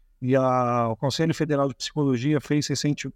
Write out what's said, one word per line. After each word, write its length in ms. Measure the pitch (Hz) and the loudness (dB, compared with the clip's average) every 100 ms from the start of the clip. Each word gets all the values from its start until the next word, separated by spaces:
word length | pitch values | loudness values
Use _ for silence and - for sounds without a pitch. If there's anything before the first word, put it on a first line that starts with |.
| _ _ 127 | _ _ 0
e 80 | |
a, 540 | 135 131 127 120 120 117 | 2 2 2 2 0 0
o 80 | 113 | -2
Conselho 380 | 135 - 160 | -2 0 0
Federal 340 | - 147 143 139 | 0 0 0 0
de 60 | |
Psicologia 680 | - - 151 143 120 143 147 | -4 -6 -2 0 2 0 0
fez 260 | - 147 139 | 0 0 0
recente-, 460 | 135 147 139 135 | -2 -2 -2 -6